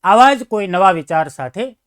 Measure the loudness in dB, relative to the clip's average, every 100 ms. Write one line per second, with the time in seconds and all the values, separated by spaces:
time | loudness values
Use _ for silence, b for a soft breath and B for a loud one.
0 | 2 4 4 2 -4 -6 -4 0 2 0
1 | -4 -4 -4 -8 -12 -10 -12 _